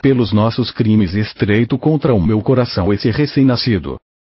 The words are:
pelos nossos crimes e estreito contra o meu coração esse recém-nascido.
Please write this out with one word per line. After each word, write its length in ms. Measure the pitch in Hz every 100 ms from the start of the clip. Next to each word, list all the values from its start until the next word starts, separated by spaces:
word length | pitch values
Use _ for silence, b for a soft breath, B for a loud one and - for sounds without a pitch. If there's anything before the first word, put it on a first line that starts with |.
pelos 320 | 135 131 107
nossos 380 | 104 110 120 117
crimes 440 | - 110 107 92
e 60 | 98
estreito 560 | 107 - 101 104 120 131
contra 380 | 156 156 151
o 60 | 113
meu 200 | 85 107
coração 540 | 104 127 120 - 90
esse 160 | 101 127
recém-nascido. 880 | 123 147 - 135 120 - 98 69 65 _ _ _